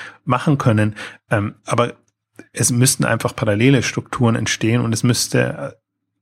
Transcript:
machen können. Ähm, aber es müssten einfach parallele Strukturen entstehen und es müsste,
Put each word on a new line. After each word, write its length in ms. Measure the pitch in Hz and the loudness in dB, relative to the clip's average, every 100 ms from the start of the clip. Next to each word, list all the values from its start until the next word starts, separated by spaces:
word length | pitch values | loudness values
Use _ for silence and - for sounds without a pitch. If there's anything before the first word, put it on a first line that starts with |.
| - - | -18 -10
machen 340 | - 123 - 139 | -2 -2 2 0
können. 380 | - 107 107 107 - - - | 2 2 0 -4 -14 -18 -4
Ähm, 240 | 110 101 - - | -2 -2 -8 -4
aber 280 | 117 120 - _ _ _ - - | -2 -2 -4 _ _ _ -20 -12
es 200 | - 127 | -4 0
müssten 340 | 120 127 - 117 | 2 2 2 0
einfach 300 | 113 120 - | 0 -2 -4
parallele 460 | 107 104 123 139 | -2 2 4 4
Strukturen 540 | 107 - - - 117 117 | 2 -6 -6 0 2 2
entstehen 460 | 110 - 110 120 | -2 -2 0 0
und 120 | 117 | 0
es 100 | 113 | 0
müsste, 760 | 120 120 - 127 123 - 139 - _ _ _ _ | 0 0 0 0 0 -2 -12 -14 _ _ _ _